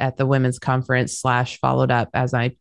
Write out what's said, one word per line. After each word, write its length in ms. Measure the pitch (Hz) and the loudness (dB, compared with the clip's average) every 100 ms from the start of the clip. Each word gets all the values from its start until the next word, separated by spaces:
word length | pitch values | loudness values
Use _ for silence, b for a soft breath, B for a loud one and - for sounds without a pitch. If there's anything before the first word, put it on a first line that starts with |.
at 160 | 131 - | -4 0
the 100 | 135 | 2
women's 320 | 135 127 123 | 2 2 -2
conference 600 | - 131 127 127 - - | -2 -2 0 0 0 -2
slash 420 | 131 123 127 - | 0 0 0 -2
followed 300 | 131 131 131 | 0 2 2
up 200 | 120 123 | 2 0
as 180 | - 123 | -2 -2
I 220 | 123 123 - | 0 -2 -6